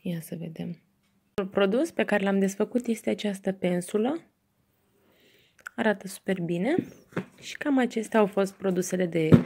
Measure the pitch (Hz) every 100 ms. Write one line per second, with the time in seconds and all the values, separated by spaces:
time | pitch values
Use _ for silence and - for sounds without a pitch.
0 | 185 170 156 170 160 160 175 175 _ _
1 | _ _ _ - 196 196 196 226 330 -
2 | 196 208 196 196 196 196 214 247 240 220
3 | - 208 214 196 196 190 180 175 180 208
4 | 226 330 - _ _ _ _ _ _ _
5 | _ _ _ _ _ _ - - 220 202
6 | 190 - - 185 170 170 202 349 - -
7 | - - - - - - 302 269 240 233
8 | 214 226 202 202 196 - 196 180 180 185
9 | 180 170 160 233